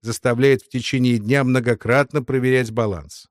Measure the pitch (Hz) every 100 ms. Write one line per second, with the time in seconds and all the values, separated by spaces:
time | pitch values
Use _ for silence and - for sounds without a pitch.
0 | 110 113 127 120 135 131 - 127 113 135
1 | 123 120 104 139 131 127 120 113 113 127
2 | 139 151 123 131 127 127 117 110 113 87
3 | 73 - -